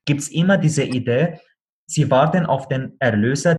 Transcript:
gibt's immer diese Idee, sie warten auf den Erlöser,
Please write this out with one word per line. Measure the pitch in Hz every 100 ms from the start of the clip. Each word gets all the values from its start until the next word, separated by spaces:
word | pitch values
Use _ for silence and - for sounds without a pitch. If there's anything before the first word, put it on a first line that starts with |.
gibt's | - 143 -
immer | 160 180 190
diese | 151 143
Idee, | 127 127 110 120 170 165 _ _ _ _ -
sie | 156 123
warten | 131 160 185
auf | - 135 -
den | 131 131 -
Erlöser, | 127 107 117 139 170